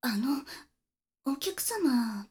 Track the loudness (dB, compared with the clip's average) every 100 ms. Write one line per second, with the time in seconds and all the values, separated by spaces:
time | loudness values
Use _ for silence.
0 | -2 0 0 0 -2 -16 -18 _ _ _
1 | _ _ -4 -2 -2 -2 -4 2 4 4
2 | 2 -4 -10